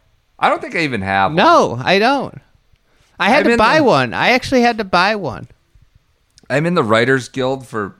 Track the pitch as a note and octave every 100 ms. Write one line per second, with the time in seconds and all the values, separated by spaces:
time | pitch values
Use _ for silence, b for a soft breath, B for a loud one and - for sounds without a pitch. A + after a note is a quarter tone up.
0 | _ _ _ _ F#3 E4+ E4 G3 D#3 A#2
1 | F#2+ G2 F#2+ D#3+ C4+ E4 E3 A#2 B2+ F#3+
2 | A3+ C#4 G3 - _ _ _ _ _ _
3 | _ - F#3+ C#4+ D4 A#3 A3 D#4 C4+ D3
4 | B2 F2+ F3 A#3 - C4 A#3+ A3+ G3+ F3+
5 | F#3+ G#3+ D#3+ G2+ A#2 _ _ _ _ _
6 | _ _ _ _ _ C3+ E3 F3 A2+ A2
7 | A#2+ C3 A#2 C3+ B2+ C3+ B2 A2+ F#2+ -